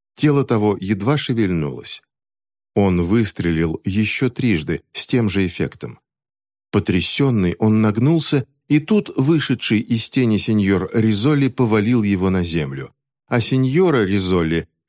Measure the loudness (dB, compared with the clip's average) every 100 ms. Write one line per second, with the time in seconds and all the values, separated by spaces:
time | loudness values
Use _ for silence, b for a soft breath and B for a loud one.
0 | _ -2 2 2 2 0 0 0 -2 -2
1 | 0 -2 -2 -2 0 -2 -4 -8 -12 -16
2 | _ _ _ _ _ _ _ 0 2 2
3 | 2 0 0 -2 -2 0 -2 -4 -4 -2
4 | -2 -2 -4 -2 -2 0 -2 -8 -8 -10
5 | -2 0 0 0 -2 -4 -6 -8 -16 -16
6 | _ _ _ _ _ _ _ -2 0 0
7 | 0 0 0 2 0 0 2 2 2 2
8 | 2 2 0 -2 -2 _ -2 0 2 0
9 | 0 0 2 2 0 -4 0 -2 0 -2
10 | -2 0 2 0 0 0 2 0 0 0
11 | 2 2 2 2 0 0 2 2 2 2
12 | 2 0 0 0 -2 -4 -4 -8 -14 _
13 | _ _ _ -2 0 0 0 2 2 2
14 | 2 0 0 0 0 -2 -4 _